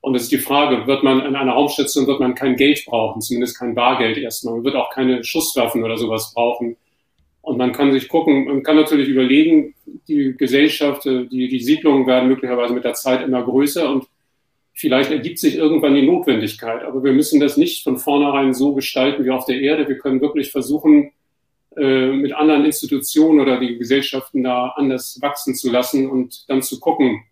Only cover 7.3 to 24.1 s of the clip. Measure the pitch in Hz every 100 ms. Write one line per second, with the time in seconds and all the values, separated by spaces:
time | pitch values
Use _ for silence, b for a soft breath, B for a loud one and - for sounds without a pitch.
7.3 | _ 160 123 123 - 139 135 127 165 160
8.3 | 139 131 139 135 156 151 151 135 131 127
9.3 | 139 160 156 143 _ - - - 147 135
10.3 | 127 131 135 151 - 143 139 139 127 120
11.3 | 127 127 127 120 151 156 135 127 127 127
12.3 | 131 127 123 120 123 123 - 131 127 135
13.3 | 127 120 123 143 175 147 135 - _ _
14.3 | _ _ _ _ - - 127 139 151 151
15.3 | - 143 143 156 156 151 139 135 175 147
16.3 | 117 113 - 117 113 - 131 135 135 151
17.3 | 151 143 143 170 - - 127 - 143 143
18.3 | 139 135 123 139 135 131 139 135 143 127
19.3 | 131 131 131 139 156 139 131 139 131 143
20.3 | 147 135 139 120 151 156 147 143 _ _
21.3 | _ _ _ _ - 135 131 131 135 143
22.3 | 147 156 147 151 147 147 139 - 156 160
23.3 | 151 131 123 123 117 117 139 135